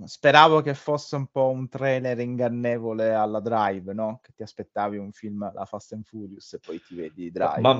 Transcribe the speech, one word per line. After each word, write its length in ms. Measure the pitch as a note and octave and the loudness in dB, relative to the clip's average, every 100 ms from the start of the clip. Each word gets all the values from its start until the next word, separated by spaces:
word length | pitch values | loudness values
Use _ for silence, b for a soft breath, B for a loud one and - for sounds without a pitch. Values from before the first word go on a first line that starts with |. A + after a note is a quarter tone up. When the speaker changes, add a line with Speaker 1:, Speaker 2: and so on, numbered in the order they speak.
| G2 | -12
Speaker 1:
speravo 560 | - D3 D3 D#3+ D#3 | 0 6 10 10 8
che 120 | C#3+ | 2
fosse 420 | C#3 - D3 - D3 | -4 -2 -4 -4 -6
un 100 | C3+ | -4
po' 220 | - C3 | 0 0
un 180 | C3 B2+ | 0 -6
trailer 500 | B2+ C3+ C3 B2+ A#2+ | -4 0 0 0 -2
ingannevole 960 | A#2+ B2 A#2+ A#2+ A#2+ A#2+ A2+ A2 A2 | -4 -2 -2 0 -2 -2 -2 0 2
alla 260 | A2 G#2+ G#2+ | 2 0 0
Drive, 520 | G#2+ A2+ G2+ F#2+ F#2 | -2 0 0 -2 -6
no? 260 | G#2 A2 A#2+ | -6 -6 -6
Che 80 | _ | _
ti 80 | - | -18
aspettavi 560 | G#2+ - G#2+ - G#2 G#2 | -16 -14 -10 -4 -4 -4
un 140 | G2+ | -10
film 320 | - G#2+ G#2 | -12 -12 -10
alla 220 | G2+ F2 G2 | -10 -10 -10
Fast 260 | G#2 - | -12 -12
and 120 | A2 G#2 | -16 -14
Furious 480 | A2 G2+ G2 - | -14 -14 -16 -16
e 80 | E2+ | -16
poi 200 | - E2 | -12 -14
ti 140 | - F2 | -12 -12
vedi 340 | D#2 D#2+ F2 | -12 -10 -10
Drive. 320 | F2+ F2 D2+ | -2 -2 2
Speaker 2:
Ma 120 | B2+ B2+ | 4 6